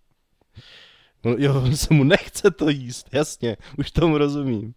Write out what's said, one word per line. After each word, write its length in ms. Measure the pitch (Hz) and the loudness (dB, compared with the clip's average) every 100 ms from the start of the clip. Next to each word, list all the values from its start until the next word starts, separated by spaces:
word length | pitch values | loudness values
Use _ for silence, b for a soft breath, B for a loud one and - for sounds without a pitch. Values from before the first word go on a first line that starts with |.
| _ _ _ _ _ B B B B B B _ | _ _ _ _ _ B B B B B B _
No, 100 | 117 120 | -2 0
jo, 280 | 143 135 127 | 0 2 0
<laughs> 100 | 147 | -2
se 180 | - | 2
mu 100 | 156 | 4
nechce 460 | 135 202 - - 202 | 6 2 0 -2 0
to 180 | - 156 | 2 0
jíst, 400 | 147 123 123 - | -2 -6 -14 -6
jasně, 440 | 131 - - 120 101 B - | -4 -4 -4 -6 -6 B -8
už 120 | 143 | -4
tomu 280 | - 165 151 | 0 2 2
rozumím. 560 | 143 143 135 110 110 | 0 -2 -4 -4 -6